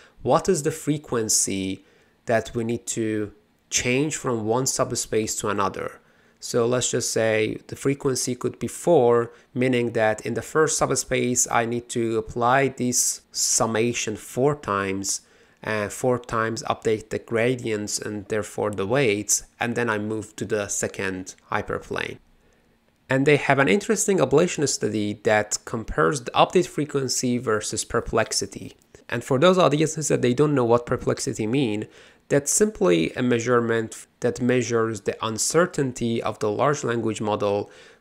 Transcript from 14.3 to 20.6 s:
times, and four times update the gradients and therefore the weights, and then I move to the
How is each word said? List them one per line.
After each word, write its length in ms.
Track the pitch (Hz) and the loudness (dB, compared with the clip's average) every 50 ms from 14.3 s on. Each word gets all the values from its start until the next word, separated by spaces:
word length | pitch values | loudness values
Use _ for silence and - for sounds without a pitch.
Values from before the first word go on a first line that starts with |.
| - 120 131 147 147 | -2 0 0 0 0
times, 680 | 147 - 107 101 98 98 95 95 98 98 98 - - - _ _ _ _ _ _ _ | 0 -2 -2 -2 0 0 -2 -2 -4 -4 -4 -6 -6 -8 _ _ _ _ _ _ _
and 300 | - 107 110 107 104 98 | -6 -4 -4 -2 -2 -4
four 280 | - - - 127 123 120 | -4 -2 0 0 0 0
times 440 | - - 120 113 110 113 117 117 123 | -2 -2 -2 -2 0 0 -2 -4 -4
update 460 | - 117 - - 117 110 104 104 - | -4 -4 -2 0 0 0 0 -2 -4
the 100 | - 104 | -8 -8
gradients 800 | - - 117 110 113 123 131 120 120 113 110 104 104 101 - - | -6 -2 0 0 2 2 0 -2 -2 -4 -4 -4 -4 -4 -6 -6
and 280 | - 110 107 104 98 - | -6 -6 -8 -8 -6 -4
therefore 440 | 113 107 101 - - - 107 104 | -4 -4 -4 -4 -4 -4 -4 -4
the 140 | 104 95 98 | -2 -4 -2
weights, 580 | 98 120 139 143 110 101 104 104 - - - - - _ - | -2 0 2 2 2 0 0 0 -2 -2 -2 -4 -6 _ -6
and 160 | - 120 117 | -4 -2 -2
then 140 | 123 120 117 | -2 0 0
I 80 | 107 104 | 0 -2
move 380 | 104 107 110 110 101 - - | -2 -4 -6 -6 -8 -10 -10
to 100 | - 113 | -10 -6
the 220 | 98 110 104 | -4 -2 -2